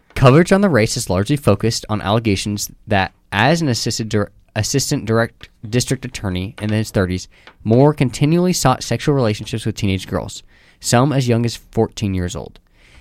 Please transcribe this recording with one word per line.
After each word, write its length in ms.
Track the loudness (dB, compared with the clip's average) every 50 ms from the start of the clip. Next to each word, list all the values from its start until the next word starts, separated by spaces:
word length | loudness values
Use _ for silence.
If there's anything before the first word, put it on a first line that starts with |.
| _ _ _
Coverage 360 | 4 6 8 8 6 6 6
on 100 | 4 4
the 80 | 4 4
race 280 | 4 2 2 0 0 -4
is 120 | -4 -2
largely 260 | 0 0 0 0 -2 0
focused 480 | 2 2 2 2 2 -2 -2 -4 -6 -6
on 120 | -6 -4
allegations 720 | -2 0 0 0 2 0 0 0 -2 -4 -6 -6 -6 -10 -12 -16 _ -2
that 260 | 0 0 0 -2 -4 _ _ _
as 300 | 0 2 2 2 2 2
an 60 | 0 -2
assisted 420 | -2 -2 -4 -4 -4 -6 -4 -4
dir-, 220 | -2 -2 -2 -4 -8 _ _ _ -6
assistant 500 | -4 -4 -2 -2 -2 -2 -2 -4 -4 -2
direct 440 | 0 0 0 0 -2 -4 _ -20 -20 _ _ -10 -4
district 360 | -2 -2 0 -2 -4 -6 -6
attorney 500 | -10 -12 -10 -8 -6 -6 -6 -6 -8 -8 -8
in 80 | -6 -2
his 180 | -2 -2 -2 -2
thirties, 380 | 0 0 0 0 -2 -4 -8 -10 -18 _ _ -20 -20 _ -2
Moore 300 | 2 4 6 6 6 4
continually 600 | 2 0 -2 0 0 0 2 2 2 2 0 0
sought 280 | 0 2 0 0 0 -2
sexual 300 | -4 -6 -2 0 0 0
relationships 520 | 2 2 0 0 -2 -6 -8 -8 -6 -6
with 100 | -6 -4
teenage 320 | -2 -2 -2 -2 -2 -4 -4
girls, 340 | -6 -6 -6 -8 -10 -16 -18 -20 _ _ _ _ _ _
some 320 | -2 2 2 4 4 4 2
as 140 | 0 0 2
young 180 | 0 0 0
as 100 | -2 -4
fourteen 580 | -8 -12 -6 -2 -2 -2 -2 -2 -4 -4 -4 -2
years 200 | -2 -4 -6 -6
old. 240 | -10 -12 -14 -18 -20 _ _ _ _ _ _ _ -10